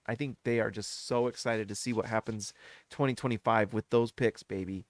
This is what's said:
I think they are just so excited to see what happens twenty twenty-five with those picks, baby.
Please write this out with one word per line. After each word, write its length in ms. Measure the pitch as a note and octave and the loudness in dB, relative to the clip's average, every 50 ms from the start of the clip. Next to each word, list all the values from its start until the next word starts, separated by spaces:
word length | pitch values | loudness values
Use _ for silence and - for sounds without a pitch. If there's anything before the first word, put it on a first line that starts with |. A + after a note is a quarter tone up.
| _ | _
I 100 | - A#2 | -6 -4
think 220 | A#2 D3 C3+ - - - | -4 -4 -6 -6 -4 -2
they 160 | A#2+ A#2+ A#2 | 0 2 2
are 120 | A2 A2 | 2 0
just 340 | G2 G#2+ G2 - - - - | -2 -6 -8 -8 -8 -8 -4
so 220 | - B2+ A#2+ B2 | -2 0 2 2
excited 400 | B2 - - - A#2+ A2+ A2 G#2+ | 0 -2 -4 -2 -2 0 0 -2
to 80 | G2+ G2+ | -4 -6
see 180 | - - B2 A#2 | -6 -4 -2 0
what 120 | A2 - | 0 0
happens 480 | A2+ A2+ A2+ - - A2 G#2+ G2 - - _ - - - - _ - | 0 0 0 0 -2 -4 -6 -8 -10 -12 _ -20 -20 -20 -20 _ -10
twenty 240 | - - C#3+ C3 A#2+ | -4 0 0 0 0
twenty-five 600 | - - B2+ A#2 G#2 - A#2+ A2+ A2 G#2+ F#2+ A2 | 0 0 0 0 0 2 4 4 4 4 2 0
with 160 | G#2+ - - | -2 0 2
those 220 | - A#2 A#2 A2+ | 4 4 4 2
picks, 300 | - - B2 A2 - - | 0 0 0 0 0 -2
baby. 440 | - - G2 F#2+ F#2+ F#2 G2 F#2 - | -8 -8 -6 -6 -6 -6 -8 -8 -10